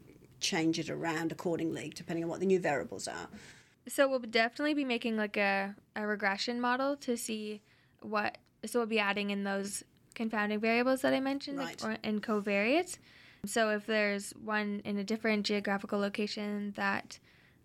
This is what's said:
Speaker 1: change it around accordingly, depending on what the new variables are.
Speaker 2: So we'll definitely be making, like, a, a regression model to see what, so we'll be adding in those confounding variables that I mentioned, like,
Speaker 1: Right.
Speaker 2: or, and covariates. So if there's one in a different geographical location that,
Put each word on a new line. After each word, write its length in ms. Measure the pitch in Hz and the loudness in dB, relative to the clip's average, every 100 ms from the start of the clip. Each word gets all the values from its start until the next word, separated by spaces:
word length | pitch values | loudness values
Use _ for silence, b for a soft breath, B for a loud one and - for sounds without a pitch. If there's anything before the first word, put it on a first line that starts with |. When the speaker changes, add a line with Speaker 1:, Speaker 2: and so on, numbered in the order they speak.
| - - - - | -18 -20 -20 -4
Speaker 1:
change 400 | - 185 160 165 | 0 2 2 2
it 100 | 156 | -2
around 440 | 147 165 160 165 | -4 -2 -2 -2
accordingly, 600 | 151 185 165 165 151 139 | -2 -2 0 -2 -4 -6
depending 280 | - 175 170 | -10 -6 -4
on 60 | 165 | -4
what 80 | - | 0
the 60 | 190 | 4
new 120 | 190 | 4
variables 460 | 170 139 - 95 - | 4 0 -2 -6 -8
are. 200 | - 87 208 B B B B - | -8 -10 -14 B B B B -4
Speaker 2:
So 200 | - 269 | 2 2
we'll 120 | 262 | 2
definitely 540 | 233 226 226 - 294 | 0 2 2 2 0
be 100 | 294 | 2
making, 320 | 269 233 233 220 | 2 0 0 0
like, 200 | 208 208 | 0 2
a, 380 | 202 196 196 202 - - | 2 2 0 -6 -10 -4
a 100 | 208 | -2
regression 540 | 208 208 196 - 240 | 0 0 0 -2 -2
model 360 | 247 247 269 285 | 0 2 0 -2
to 180 | 269 233 | -2 -2
see 460 | - 220 208 214 b b b b | -2 -6 -6 -10 b b b b
what, 380 | 214 208 208 - _ _ | -4 -2 -2 -4 _ _
so 140 | 220 240 | -2 0
we'll 80 | 226 | 2
be 120 | 220 | 2
adding 300 | 202 202 202 | 2 2 0
in 120 | 202 | 0
those 400 | 202 196 196 202 - _ _ | 0 -2 -2 -8 -12 _ _
confounding 460 | - 226 220 208 214 | -4 -2 0 0 2
variables 400 | 220 233 247 262 | 2 4 4 4
that 100 | 269 | 4
I 80 | 269 | 4
mentioned, 380 | 269 277 285 277 | 2 -2 -4 -6
like, 240 | 254 - | -6 -4
Speaker 1:
Right. 140 | 220 220 | -4 -4
Speaker 2:
or, 20 | |
and 180 | 220 214 | -2 -2
covariates. 760 | 208 214 208 202 214 302 359 - B B B B | 0 0 2 2 4 2 2 -6 B B B B
So 260 | - 233 220 | -4 2 2
if 160 | 208 208 | 2 0
there's 440 | 220 208 202 202 | 2 2 0 -4
one 500 | - 214 214 208 202 | -10 -2 -2 0 -2
in 140 | 208 202 | -2 -2
a 60 | |
different 400 | 196 220 220 214 202 | -2 0 2 2 2
geographical 520 | 208 202 196 202 208 | 0 2 -2 0 0
location 760 | 202 202 208 - 208 208 208 202 | 0 0 -2 -4 -4 -4 -4 -2
that, 420 | 202 202 - - b b b b | 0 -2 -4 -16 b b b b